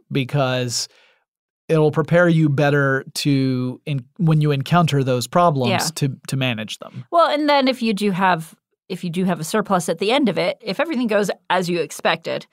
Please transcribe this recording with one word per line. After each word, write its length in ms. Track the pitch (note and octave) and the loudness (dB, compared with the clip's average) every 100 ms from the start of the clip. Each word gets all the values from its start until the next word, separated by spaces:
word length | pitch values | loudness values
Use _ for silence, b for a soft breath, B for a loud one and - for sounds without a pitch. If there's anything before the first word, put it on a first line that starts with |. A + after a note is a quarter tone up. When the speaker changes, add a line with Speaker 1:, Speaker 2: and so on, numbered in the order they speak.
| - | -6
Speaker 1:
because 760 | C#3 B2 D3 C3 B2+ B2 A#2 - b b b b _ _ _ - | -4 -2 0 0 -2 -4 -6 -8 b b b b _ _ _ -2
it'll 220 | D#3+ D3+ | 2 2
prepare 380 | D3 D3+ E3+ F3+ | 2 2 4 6
you 200 | D#3+ D#3 | 4 4
better 560 | C#3 D3 C#3+ C#3 C3+ - | 4 2 2 2 0 -4
to, 640 | - D3 C#3 C3 B2+ B2+ B2+ - | -6 0 2 0 -2 -4 -8 -8
in-, 180 | C#3+ - - | -8 -8 -2
when 240 | E3 D#3 | 2 2
you 80 | D3 | 2
encounter 520 | C#3 C3 F3 E3+ C#3+ | 0 2 2 2 2
those 240 | C3 B2 A#2 | 0 -2 0
problems, 440 | F3+ F3 C#3+ B2 | 2 2 2 0
Speaker 2:
Yeah. 80 | F3+ | 0
Speaker 1:
to, 380 | D#3 - C#3+ B2 - | -2 -4 -4 -6 -8
to 80 | C#3 | -4
manage 420 | C3 A2 A2 - | -2 -4 -8 -12
them. 280 | - - - | -14 -16 -2
Speaker 2:
Well, 160 | E4+ D#4 | 2 2
and 200 | D4 D4+ | 2 2
then 200 | C#4+ C4 | 2 2
if 120 | C4 | 0
you 120 | A3+ | -2
do 160 | G3+ G#3 | 0 -2
have, 440 | F3 F#3+ F3 D#3+ - _ _ - | 0 0 0 -4 -18 _ _ -14
if 120 | F3 | -10
you 60 | F3 | -8
do 160 | E3 | -4
have 160 | F#3+ D#3+ | -2 -2
a 40 | |
surplus 440 | D#3+ A3 G#3 F#3 E3 | -2 -4 0 -2 0
at 100 | E3 | -4
the 140 | G3 | 0
end 160 | C4 B3 | 0 0
of 80 | E3 | 0
it, 220 | F3 - | -2 -4
if 180 | G#3 F#3+ | -6 -4
everything 280 | D#4+ B3 B3 | -4 -2 0
goes 240 | G#3 G3 - - | 0 -2 -4 -2
as 220 | F3+ F3 | -2 0
you 100 | F3 | -4
expected 680 | D3 - G3+ D#3+ D#3 C3 - | -4 -4 -4 -2 -4 -8 -10